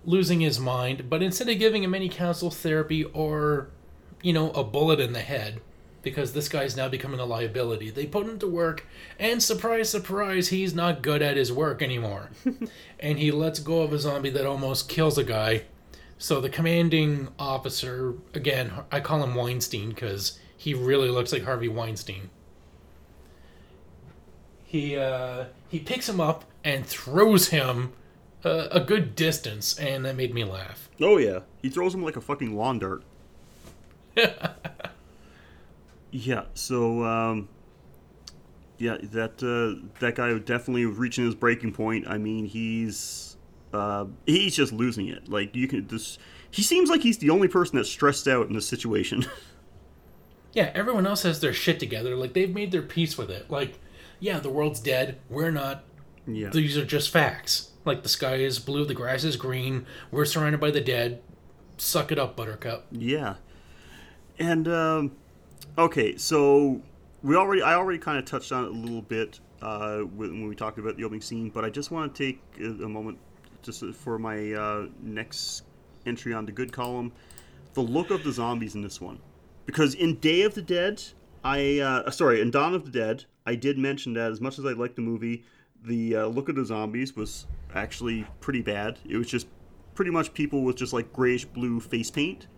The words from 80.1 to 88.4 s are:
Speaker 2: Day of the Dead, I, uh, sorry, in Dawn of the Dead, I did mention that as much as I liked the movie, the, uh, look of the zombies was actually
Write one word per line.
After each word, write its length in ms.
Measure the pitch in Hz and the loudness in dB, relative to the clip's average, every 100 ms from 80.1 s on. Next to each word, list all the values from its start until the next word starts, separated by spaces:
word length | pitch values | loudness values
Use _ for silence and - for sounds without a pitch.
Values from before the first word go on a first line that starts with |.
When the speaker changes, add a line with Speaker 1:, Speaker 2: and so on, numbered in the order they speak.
| - | 2
Speaker 2:
Day 260 | 156 170 | 2 4
of 120 | 208 | 2
the 60 | 208 | 0
Dead, 400 | 165 175 185 214 - - - - | -2 0 0 -4 -12 -20 -20 -8
I, 340 | 131 139 139 143 | -2 0 2 2
uh, 320 | 135 131 - | 2 2 0
sorry, 300 | - 151 117 | 4 6 6
in 100 | 117 | 4
Dawn 240 | 139 156 | 4 2
of 100 | 180 | 0
the 60 | 143 | -2
Dead, 360 | 123 110 113 - _ - | -2 0 -2 -6 _ -4
I 80 | |
did 240 | 120 135 135 | 0 0 2
mention 340 | 135 135 127 | 0 -2 -4
that 180 | 117 113 | -2 -2
as 80 | 110 | -2
much 180 | 127 135 | -6 -4
as 80 | 139 | -4
I 60 | |
liked 240 | 117 120 123 | -2 -4 -4
the 60 | |
movie, 420 | 113 117 117 117 - _ _ _ | -4 -2 -4 -6 -10 _ _ _
the, 320 | 113 117 113 110 | -4 -2 0 0
uh, 100 | 110 | 0
look 220 | 120 139 | -2 -2
of 80 | 139 | -2
the 80 | |
zombies 500 | 113 110 107 117 135 | -2 -2 -4 -4 -6
was 320 | 110 104 - - - - | -6 -8 -8 -10 -12 -8
actually 540 | 92 107 - 120 113 107 - | -6 -6 -6 -4 -4 -6 -8